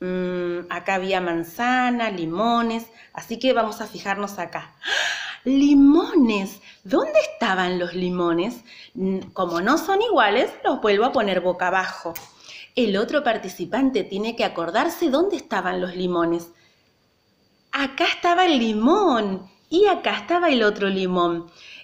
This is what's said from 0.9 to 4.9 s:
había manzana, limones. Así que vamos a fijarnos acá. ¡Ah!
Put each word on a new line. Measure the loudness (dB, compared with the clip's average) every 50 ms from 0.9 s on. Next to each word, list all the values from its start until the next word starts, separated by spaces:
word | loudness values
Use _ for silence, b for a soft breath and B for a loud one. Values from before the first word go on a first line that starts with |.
| -2
había | -2 -2 -2 -2 -2
manzana, | 0 -2 -2 -4 -4 -6 -6 -4 -2 0 0 0 0 0 0 0 -2 -4
limones. | -4 -4 -6 -4 -2 0 0 2 2 2 0 0 -2 -4 -8 -10 B B B B B
Así | -16 -12 -12 -8 -2
que | 0 0 2
vamos | 2 0 -2 -4 -8
a | -10
fijarnos | -12 -12 -10 -6 -6 -4 -4 -4 -8 -6 -8
acá. | -10 -8 -8 -12 -12 -14 _ _ -6
¡Ah! | -4